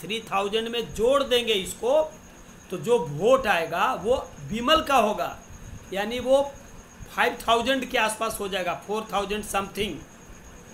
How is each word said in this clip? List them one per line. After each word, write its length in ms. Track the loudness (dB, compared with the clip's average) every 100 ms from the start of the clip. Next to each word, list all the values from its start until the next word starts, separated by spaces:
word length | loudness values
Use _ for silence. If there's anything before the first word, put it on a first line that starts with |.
थ्री 180 | -8 -8 -4
थाउजेंड 380 | -2 0 -2 -2
में 260 | -4 -6
जोड़ 280 | 0 4 4
देंगे 300 | 4 2 2
इसको, 500 | 0 -2 -4 2 2 2 -6 -20 -20 -20 -20 -10
तो 80 | -6
जो 200 | 2 2
वोट 480 | 2 0 4 4 4
आएगा 460 | 2 0 0 0 0
वो 120 | 0 -2 -2 -14 -8
बिमल 320 | -4 4 4 4
का 80 | 4
होगा, 400 | 4 0 -4 -6 -16 -18 -16 -16 -8
यानी 260 | -4 -2 -2
वो 220 | 4 4 4 -6 -18 -20 -20 -18 -8
फ़ाइव 240 | 0 0 0 2
थाउजेंड 400 | 2 4 0 0
के 80 | 0
आसपास 380 | 0 0 -4 -4
हो 80 | -4
जाएगा, 260 | -4 -2 -4 -4
फ़ोर 200 | -6 -2
थाउजेंड 320 | -2 -2 -4
समथिंग। 540 | -2 -4 -4 -4 -4 -6 -12 -20 -20 -20 -20 -20 -20